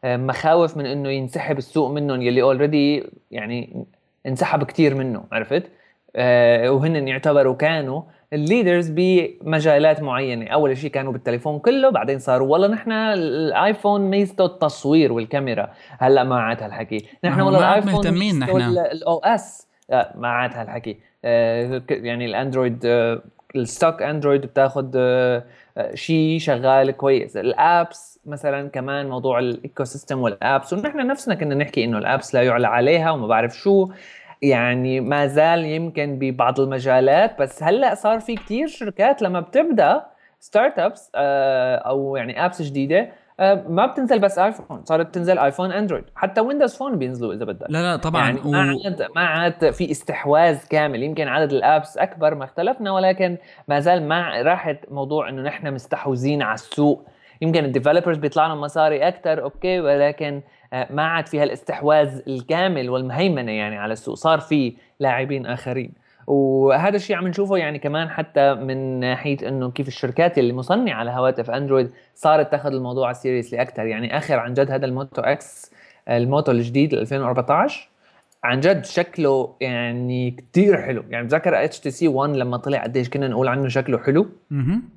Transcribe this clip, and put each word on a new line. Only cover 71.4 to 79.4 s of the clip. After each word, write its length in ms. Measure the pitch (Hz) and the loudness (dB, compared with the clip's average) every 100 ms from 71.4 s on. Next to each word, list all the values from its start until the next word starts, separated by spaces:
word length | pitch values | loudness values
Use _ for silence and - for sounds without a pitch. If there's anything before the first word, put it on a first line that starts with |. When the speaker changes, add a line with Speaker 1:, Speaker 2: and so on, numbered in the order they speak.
| 113 | -4
Speaker 1:
أندرويد 420 | 123 139 135 120 - _ _ | -4 0 2 0 -4 _ _
صارت 360 | 156 156 143 | 4 4 4
تاخذ 220 | 143 139 | -2 -2
الموضوع 400 | 135 127 123 127 | -6 -6 -4 -4
سيريسلي 480 | 123 131 127 117 117 | -4 -2 -2 -4 -4
أكتر. 240 | 123 - 113 | -4 -4 -6
يعني، 320 | 110 120 135 | -4 -4 -6
آخر 220 | 151 135 | -2 -2
عن 140 | 117 | -2
جد 180 | 123 135 | 0 0
هذا 140 | 135 131 | 0 -4
الموتو 360 | 127 135 - | -6 -6 -4
إكس، 500 | 123 143 - - - _ _ _ - | -2 -2 -6 -20 -20 _ _ _ -4
الموتو 420 | 120 120 143 147 | -2 2 0 2
الجديد 420 | 120 120 123 147 | 0 0 0 0
ألفين 280 | 135 110 139 | 0 -2 -4
وأربعتاش، 680 | 127 127 123 151 262 - - _ _ _ _ _ | -2 -2 0 2 2 -2 -16 _ _ _ _ _
عن 160 | 120 127 | -4 0
جد 260 | 156 190 123 | 2 0 -2
شكله، 720 | - 175 - 147 135 | -4 -4 0 2 2